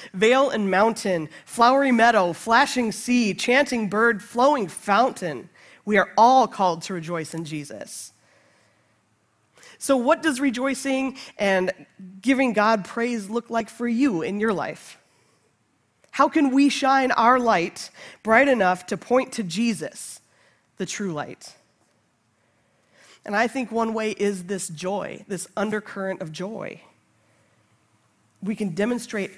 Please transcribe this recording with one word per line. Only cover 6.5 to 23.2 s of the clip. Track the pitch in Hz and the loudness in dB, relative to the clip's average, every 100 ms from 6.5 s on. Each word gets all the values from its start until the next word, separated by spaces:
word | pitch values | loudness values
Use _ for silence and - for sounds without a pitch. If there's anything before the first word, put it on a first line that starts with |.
| - 185 170 | 2 0 0
to | - | -6
rejoice | 185 160 170 156 | -10 -6 -6 -6
in | 165 | -10
Jesus. | 156 151 143 107 - - - _ _ _ _ _ _ _ _ _ _ _ _ _ _ _ - - | -8 -10 -10 -14 -14 -14 -16 _ _ _ _ _ _ _ _ _ _ _ _ _ _ _ -20 -6
So | - 262 | 0 2
what | 240 - | 2 2
does | 320 247 | 0 0
rejoicing | 277 233 269 262 277 262 262 - - - | 0 0 -2 -2 -2 -2 -2 -6 -14 -4
and | 196 190 185 - - - 185 190 | 0 2 0 -4 -12 -20 -20 -6
giving | 240 262 262 | 0 2 2
God | 208 208 226 | 2 2 2
praise | 170 - 240 233 190 | -2 -6 -4 -4 -6
look | 233 233 | -8 -4
like | 226 226 | -6 -6
for | - 240 | -6 -2
you | 233 277 175 | 0 2 0
in | 139 202 | -2 -2
your | 226 | -2
life? | 180 139 165 - - _ _ _ _ _ _ _ _ _ _ _ | -2 -4 -8 -16 -20 _ _ _ _ _ _ _ _ _ _ _
How | - 294 | 0 2
can | 320 277 | 2 2
we | 262 285 | 4 2
shine | - 269 269 262 | 2 2 2 2
our | - 233 254 | 2 4 4
light | 240 185 170 - - - - - | 4 2 0 -6 -16 -18 -20 -8
bright | 214 226 285 | 2 4 6
enough | 247 185 180 - | 4 2 0 -4
to | 190 | -6
point | - 254 262 | 0 0 0
to | - | -6
Jesus, | 185 170 233 175 151 - - - _ _ _ _ _ - | -6 -2 -2 -2 -8 -12 -16 -16 _ _ _ _ _ -10
the | |
true | 185 - 196 | -10 -6 -6
light? | 151 127 - - - _ _ _ _ _ _ _ _ _ _ _ _ _ _ - - | -6 -10 -14 -20 -20 _ _ _ _ _ _ _ _ _ _ _ _ _ _ -20 -18